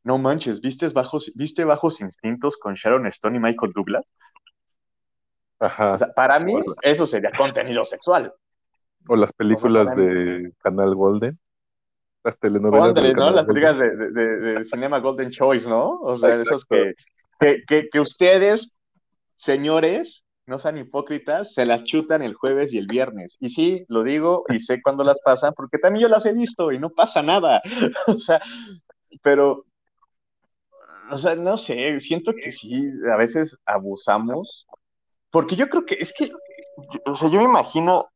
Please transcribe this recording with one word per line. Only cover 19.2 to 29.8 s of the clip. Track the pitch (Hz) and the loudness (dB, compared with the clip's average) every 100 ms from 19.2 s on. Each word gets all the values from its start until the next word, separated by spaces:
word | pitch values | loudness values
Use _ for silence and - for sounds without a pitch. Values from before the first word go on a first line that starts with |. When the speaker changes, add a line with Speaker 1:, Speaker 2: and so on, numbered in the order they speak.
| _ _ | _ _
Speaker 1:
señores, | - 139 143 160 160 208 339 - _ _ - | -2 -2 2 2 2 0 -6 -14 _ _ -12
no | 131 | -8
sean | 156 151 | -6 -8
hipócritas, | 123 139 147 147 - 160 208 | -8 -8 -6 -8 -4 -6 -4
se | - | -2
las | 120 117 | 0 0
chutan | 117 156 156 156 | 0 -4 0 -2
el | 127 | -2
jueves | - 131 135 143 | -4 -2 0 -2
y | 117 | -4
el | 98 | -4
viernes. | 120 131 107 87 - | -2 -2 -6 -16 -12
Y | 123 | -8
sí, | 127 165 185 180 | -2 -2 -2 -4
lo | 113 | -2
digo, | 113 147 165 180 - | 0 0 0 0 -2
y | 117 | -4
sé | 117 123 | -2 -2
cuándo | 139 139 | -2 0
las | 139 139 | 2 2
pasan, | 147 127 147 | 2 2 0
porque | 147 135 151 | -4 -6 0
también | 180 208 | 0 4
yo | 233 | 4
las | 214 220 | 4 2
he | |
visto | 226 233 - 165 | 0 -4 -2 -2
y | 131 | -2
no | 160 | -4
pasa | - 160 165 | 0 2 2
nada. | 147 190 165 113 | 2 2 4 2
<laughs> | 185 240 220 - - | 0 -2 -4 0 0
O | 208 | 0
sea, | - 160 - 240 226 185 _ _ _ _ | 2 0 0 -12 -20 -20 _ _ _ _
pero, | 147 139 139 139 - _ | 2 4 4 2 -8 _